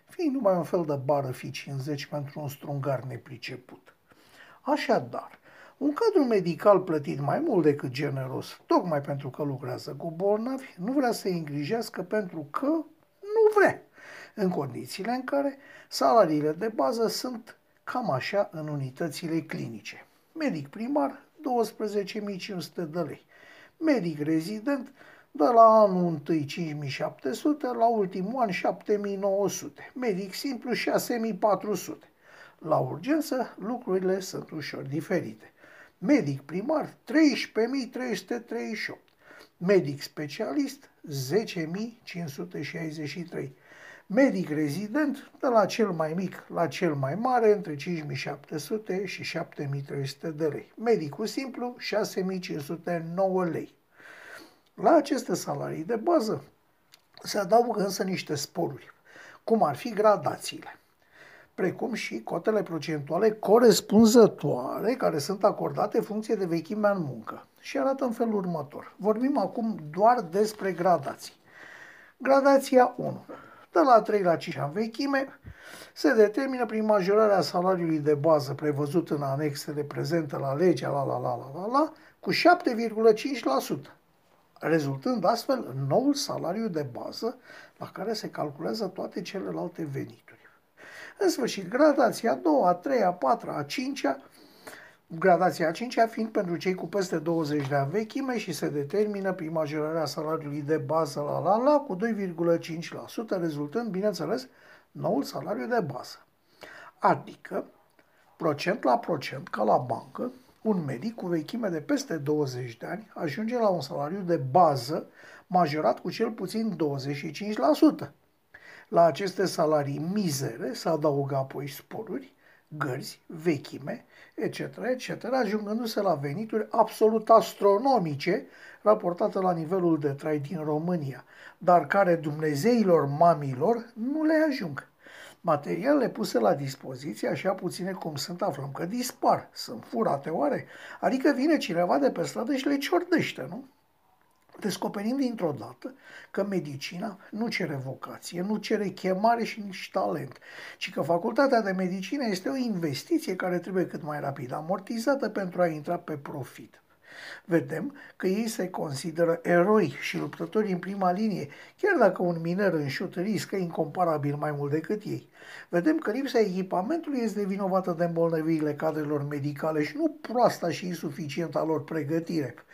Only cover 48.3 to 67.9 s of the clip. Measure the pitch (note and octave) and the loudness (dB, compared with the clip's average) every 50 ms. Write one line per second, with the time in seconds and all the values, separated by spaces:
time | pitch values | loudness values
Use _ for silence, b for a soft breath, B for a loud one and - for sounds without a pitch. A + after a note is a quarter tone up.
48.3 | D3 - - - E3 D3+ - - A3+ G#3+ A3 - F#3 F#3+ G3+ F3+ - - D3 - | -8 -10 -10 -8 -8 -8 -6 -4 -6 -6 -4 -4 -4 -4 -4 -6 -8 -10 -8 -6
49.3 | - E3 E3 - - - D3 C#3 C#3 C#3+ C#3 - D3+ C#3+ C3+ C3+ - - - E3 | -6 -6 -6 -8 -8 -8 -6 -4 -4 -6 -6 -6 -6 -4 -4 -6 -6 -8 -6 -4
50.3 | D#3 D3 E3 D3+ C3 A2+ - - - - A3 A#3+ A3+ F3 D#3 C#3+ C#3 - A3 G#3+ | -2 0 0 0 0 -2 -10 -12 -10 -4 2 2 2 2 0 -4 -6 -6 -6 -4
51.3 | - D4 C#4 B3+ - D4+ B3 B3 B3 - - - G3 G#3 G3+ F#3 - G3+ F#3 F#3 | -4 -6 -6 -6 -6 -6 -8 -8 -8 -8 -6 -2 0 0 0 -2 -2 -4 -2 -2
52.3 | F#3+ F#3 F3+ - E3+ D#3 C#3 - E2+ E3 - F3+ F3 E3 E3 E3 E3+ F3+ F#3+ F#3+ | -4 -6 -6 -6 -8 -8 -6 -8 -8 -8 -4 -4 -4 -4 -4 -4 -2 0 0 2
53.3 | F#3 F#3 F3+ E3 D3 - - - _ _ _ _ B B B B B B B B | 2 2 0 0 -2 -4 -6 -10 _ _ _ _ B B B B B B B B
54.3 | B B B B B B B B - - F3+ A#3 D#4+ D#4 D4 - D4+ A#3+ - - | B B B B B B B B -6 0 4 6 6 6 4 4 -2 -2 -2 -2
55.3 | F#3 D3+ - E3 D3 C#3+ C#3+ C#3 D3 D3+ D#3+ F3+ A#3+ G#3+ A3+ E4+ F4 D#4 A3 A3 | -4 -4 -2 -4 -6 -6 -4 -6 -6 -6 -4 -4 -4 -2 2 4 4 4 4 2
56.3 | D#3+ C#3 - - _ _ _ _ _ _ _ _ - _ _ _ _ - - F3 | -4 -6 -6 -14 _ _ _ _ _ _ _ _ -20 _ _ _ _ -14 -8 -4
57.3 | - G#3 G3 F3 A3 A#3+ A#3 B3 G#3+ G#3+ F#3+ G3+ F#3+ - G3 F#3 F#3 D3 - - | -2 -2 2 6 6 6 6 4 0 -2 -2 -2 -2 -2 -2 -2 -2 -4 -4 -4
58.3 | D#3 C#3+ - - - - - - - - - - - _ B B B B B B | -4 -6 -6 -6 -4 -4 -4 -4 -4 -10 -16 -20 -20 _ B B B B B B
59.3 | B B B - A3+ A3 F3 D3 C3+ - - - G#3+ F#3+ G#3 G#3+ G3+ F3+ C#3 B2 | B B B 2 4 4 4 2 0 -4 -6 -6 0 4 6 6 6 4 2 -4
60.3 | - - - - - - - - - - _ _ _ _ B B B B B B | -4 -4 -8 -10 -12 -12 -14 -16 -20 -20 _ _ _ _ B B B B B B
61.3 | B B B B B - F#3 F3 F3+ - G#3+ C4 A3 - - - G#3+ A3 - - | B B B B B -2 -2 -2 -2 -2 -6 -4 -4 -6 -6 -6 -8 -8 -6 -4
62.3 | - E3+ E3+ A3 A3 G#3 F#3 - E3 D#3 C#3 E3 D#3 D3 C3+ C#3+ D#3+ F3+ A3 A3 | -4 -2 0 0 0 0 0 -2 -6 -6 -4 -4 -4 -4 -4 -2 0 2 2 2
63.3 | G#3+ - - F#3 G3+ A#3+ B3 A3+ F3+ - - - G3 G#3+ A#3 A3 A3+ A#3+ G#3+ E3+ | 2 2 4 6 8 10 10 10 8 8 4 6 8 8 8 10 10 10 10 10
64.3 | - - - C#3+ C3+ B2 - - - - - G#3+ C4 - - F3 D#3+ D3+ C3+ - | 8 2 -2 -2 -2 -2 -4 -4 -4 -2 0 0 0 2 0 0 0 0 -2 -2
65.3 | F#3+ G#3 - G3+ F#3+ - E3 D#3+ C#3+ D3 F#3+ G#3 - A#3 - - G#3 G#3+ G#3+ - | -2 2 2 2 2 2 -4 -4 -2 -2 -2 0 0 0 0 0 -4 -6 -2 -2
66.3 | A3+ F#3+ G3 E3+ E3+ E3 D#3+ - G#3 G#3+ G#3 G3+ G3+ F#3+ D#3+ C3+ B2 A2 A2+ - | -2 -2 0 -2 -2 -2 -2 -4 -4 2 2 2 2 2 -2 -4 -6 -10 -10 -12
67.3 | - - - _ _ _ - - - C4+ C4+ C4+ | -12 -14 -14 _ _ _ -12 -6 -4 0 0 0